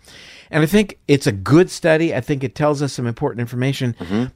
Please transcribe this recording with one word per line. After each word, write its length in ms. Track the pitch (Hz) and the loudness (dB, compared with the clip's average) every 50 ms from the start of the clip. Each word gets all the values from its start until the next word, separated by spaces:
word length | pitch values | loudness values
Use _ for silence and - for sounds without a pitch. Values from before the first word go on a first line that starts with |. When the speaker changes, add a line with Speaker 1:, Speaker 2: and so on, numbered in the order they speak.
| _ - - - - - - - - - | _ -20 -20 -20 -20 -20 -20 -20 -12 -4
Speaker 1:
And 140 | - 151 | 0 0
I 40 | 160 | 2
think 320 | 151 202 214 208 - - - _ - | 4 2 2 2 0 -6 -6 _ 2
it's 180 | 143 135 - | 2 2 2
a 60 | 139 | 0
good 360 | 101 98 92 - 135 170 185 - | -2 -2 2 4 6 6 6 4
study. 440 | - - - 165 156 156 165 165 - | 0 0 2 2 2 2 2 0 -2
I 60 | 123 | -4
think 240 | 120 - 147 131 135 | -4 -4 -4 -4 -4
it 100 | 117 - | -6 -2
tells 260 | - 151 151 147 139 | 0 0 0 0 0
us 120 | 147 135 | -2 -4
some 160 | - - 123 117 | -4 -4 -4 -4
important 320 | 117 - 147 135 104 113 | -4 -4 -4 -4 -4 -6
information, 560 | 120 120 123 123 127 139 135 - 135 120 120 - | -6 -6 -4 -2 -2 -2 -2 -2 -4 -4 -4 -6
Speaker 2:
Mm-hmm. 260 | 92 85 101 110 127 131 - | -6 -4 -4 -4 -4 -2 0